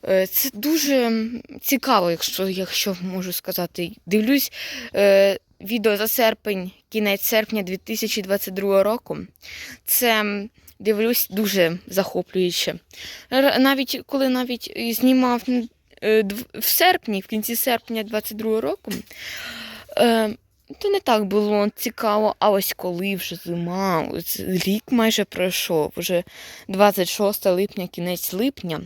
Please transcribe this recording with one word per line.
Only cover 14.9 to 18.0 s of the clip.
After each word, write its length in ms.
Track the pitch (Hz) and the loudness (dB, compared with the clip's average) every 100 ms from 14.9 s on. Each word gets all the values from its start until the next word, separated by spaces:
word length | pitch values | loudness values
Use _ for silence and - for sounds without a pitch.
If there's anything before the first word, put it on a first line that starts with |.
знімав, 500 | 226 254 262 254 240 - 247 233 _ _ - | 2 4 6 4 2 0 -2 -2 _ _ -6
е, 200 | 208 220 | 2 2
дв-, 220 | 196 202 - - | 2 -4 -10 -6
в 40 | |
серпні, 560 | - - 339 359 - 196 | -2 4 4 2 0 -4
в 60 | - | -2
кінці 300 | 214 214 233 | -4 -2 -2
серпня 460 | - 233 - 226 | 0 -2 -2 -6